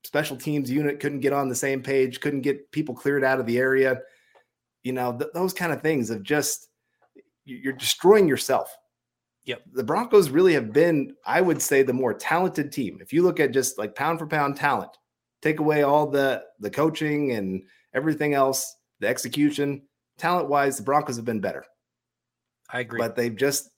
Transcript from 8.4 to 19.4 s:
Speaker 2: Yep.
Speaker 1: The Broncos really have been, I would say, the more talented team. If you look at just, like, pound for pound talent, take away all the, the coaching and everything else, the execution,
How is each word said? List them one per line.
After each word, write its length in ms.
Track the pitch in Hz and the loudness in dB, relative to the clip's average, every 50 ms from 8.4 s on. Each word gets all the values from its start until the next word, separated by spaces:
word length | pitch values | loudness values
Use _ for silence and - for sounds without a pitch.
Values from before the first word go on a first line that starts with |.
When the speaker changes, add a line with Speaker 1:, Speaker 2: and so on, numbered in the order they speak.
| - - 131 110 - - - - _ _ _ _ _ _ _ _ _ _ _ _ - | 0 0 0 -2 -2 -4 -12 -20 _ _ _ _ _ _ _ _ _ _ _ _ -12
Speaker 2:
Yep. 180 | 127 120 - _ - - | -12 -12 -12 _ -12 -8
Speaker 1:
The 100 | 127 120 | -6 -4
Broncos 460 | 110 156 202 247 240 - 202 180 139 | -2 -2 -2 0 6 6 6 6 6
really 240 | 131 160 185 185 160 | 4 4 6 6 6
have 180 | 139 117 107 107 | 4 0 2 4
been, 420 | 143 165 175 165 143 135 - - _ - | 4 4 6 4 2 0 -4 -8 _ -6
I 160 | - 123 170 | 0 2 2
would 200 | 185 175 156 127 | 4 2 2 0
say, 200 | - - 147 135 | 0 2 4 4
the 120 | 135 127 123 | 4 4 2
more 200 | 131 131 120 104 | 0 0 0 -2
talented 580 | - - - 160 175 185 180 - 160 143 147 | -2 -2 -2 0 2 0 0 -2 -2 -6 -4
team. 280 | - 147 123 92 80 92 | -4 -6 -6 -6 -6 -10
If 100 | 98 - | -10 -2
you 120 | 135 165 175 | 0 2 2
look 160 | 180 170 170 | 2 4 2
at 120 | 147 131 120 | 0 2 2
just, 260 | 135 123 - - - | 0 0 -2 -4 -6
like, 160 | 107 104 - | -8 -8 -6
pound 240 | - 139 156 170 160 | -4 -2 -2 -2 -4
for 80 | 160 | -4
pound 280 | 151 160 151 143 139 139 | -4 -2 -2 0 -2 -2
talent, 360 | 139 147 147 127 104 90 - - _ _ _ _ _ _ _ _ _ | -2 -2 0 0 -2 -4 -8 -16 _ _ _ _ _ _ _ _ _
take 180 | - 160 156 156 | -2 -2 -2 0
away 220 | 151 156 151 151 | 0 2 2 4
all 240 | 143 139 143 151 147 | 4 4 4 2 2
the, 380 | 143 135 139 139 135 123 107 - - _ - | 2 0 0 2 2 0 -2 -6 -14 _ -10
the 100 | 101 101 | -10 -6
coaching 640 | - 139 151 160 156 156 160 151 147 147 147 135 | -2 0 0 0 0 -2 -4 -2 -2 0 -2 -2
and 320 | 120 107 98 95 92 92 - _ _ _ _ _ - | -2 -2 -4 -4 -6 -6 -8 _ _ _ _ _ -6
everything 380 | 131 147 160 147 147 151 147 143 | -4 -2 -2 -2 0 0 0 2
else, 400 | 139 135 135 131 - - - - _ _ _ _ - | 2 2 2 0 -4 -6 -8 -12 _ _ _ _ -6
the 80 | 101 | -4
execution, 760 | 107 127 - - 120 - 143 | -2 -2 -2 -6 -6 -2 0